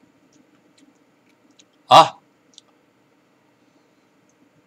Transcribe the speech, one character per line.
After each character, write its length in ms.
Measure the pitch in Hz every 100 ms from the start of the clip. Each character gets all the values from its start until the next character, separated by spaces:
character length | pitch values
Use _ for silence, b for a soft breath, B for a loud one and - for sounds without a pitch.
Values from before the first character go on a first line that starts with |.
| - - - - - - - - - - - - - - - - - - -
あ！ 300 | 131 156 - - - - - - - - - - - - - - - - - - - - - - - - -